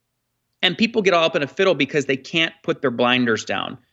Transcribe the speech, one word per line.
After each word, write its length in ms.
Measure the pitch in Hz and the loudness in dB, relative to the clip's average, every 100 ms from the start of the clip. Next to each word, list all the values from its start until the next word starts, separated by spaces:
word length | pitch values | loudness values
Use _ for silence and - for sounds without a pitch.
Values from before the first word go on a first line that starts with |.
| _ _ _ _ _ _ | _ _ _ _ _ _
And 160 | 180 170 | -2 0
people 240 | 226 226 | 0 0
get 140 | 185 | 2
all 100 | 170 | 2
up 100 | 165 | 2
in 80 | 165 | 0
a 40 | 143 | -4
fiddle 280 | - 190 | 0 0
because 300 | 151 147 151 | 2 0 -2
they 140 | 139 135 | -2 -4
can't 340 | - 165 160 - | -4 -2 -2 -4
put 200 | - 151 | -6 -2
their 80 | 131 | -2
blinders 520 | 120 120 123 120 110 | 0 2 2 0 -2
down. 360 | - 98 - - _ | -4 -6 -6 -10 _